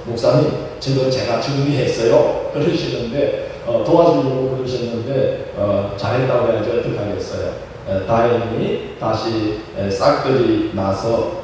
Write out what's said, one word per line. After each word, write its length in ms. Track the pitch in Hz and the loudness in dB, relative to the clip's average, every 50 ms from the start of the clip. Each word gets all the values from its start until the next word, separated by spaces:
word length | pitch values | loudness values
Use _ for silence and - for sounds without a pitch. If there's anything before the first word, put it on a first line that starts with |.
| - | -6
"목사님, 460 | 117 113 - - - 131 147 151 135 - - - - - - | -6 -4 2 4 4 6 6 4 2 0 -4 -6 -8 -10 -6
저거 280 | - 135 135 131 131 131 | -2 0 0 2 2 2
제가 320 | 131 - - 117 120 - | 2 0 0 0 -2 -2
정리했어요." 1080 | 135 139 143 135 143 147 143 123 - - - - 113 113 - - - - - - - - | -2 -2 -2 0 0 2 2 2 2 0 0 2 4 4 6 6 4 4 2 -2 -4 -4
그러시는데, 1000 | - 147 151 170 - - - - - - - - - 143 - - - - - - - - - - | -2 0 0 0 0 0 -2 -2 -4 -4 -4 -4 -2 0 0 0 0 -2 -6 -8 -10 -8 -6 -2
어, 160 | - - - | 0 0 2
도와주려고 720 | 156 170 170 170 170 156 143 135 131 127 131 131 131 131 127 | 4 6 6 6 6 6 4 2 0 0 0 0 -2 -2 -2
그러셨는데, 960 | 127 123 - 117 117 117 117 110 110 131 135 131 - - - - - - - 101 | -4 -4 -4 -4 -4 -4 -4 -4 -4 -2 0 2 4 4 2 2 -4 -8 -4 -2
어, 360 | 101 104 98 98 101 101 - - | 0 2 2 0 0 -2 -4 -4
잘했다고 540 | - - 123 131 135 135 123 120 - 113 | -2 0 0 0 2 2 2 2 2 2
해야지 180 | 113 107 - 120 | 2 0 0 0
어떡하겠어요. 800 | - - - 139 - 104 101 101 - - - - - - - 78 - - - - - - - - | 0 0 0 -2 -2 -2 -4 -4 -4 -6 -6 -6 -6 -4 -4 -6 -6 -8 -12 -14 -14 -14 -6 -4
어, 120 | 98 95 - - | -2 -2 0 0
다행히 880 | 113 117 117 120 117 110 104 - - - 190 208 - - - - - - | 2 2 2 2 0 0 -2 -2 -4 -4 -2 -2 -2 -4 -6 -8 -10 -6
다시, 600 | 131 113 107 - - 117 113 110 107 107 - - - - - - | -4 -4 -4 -2 -2 -2 -2 -2 -2 -2 -4 -6 -8 -10 -8 -6
에, 100 | 98 98 | -4 -2
싹들이 800 | 98 - - 143 151 - - 131 135 - - - - - - - - | -2 2 2 2 2 2 2 0 2 2 4 2 2 2 0 -2 -2
나서 680 | - 98 98 - - 117 117 113 - - - - - | -2 -2 0 -2 -2 0 0 0 0 0 -2 -4 -8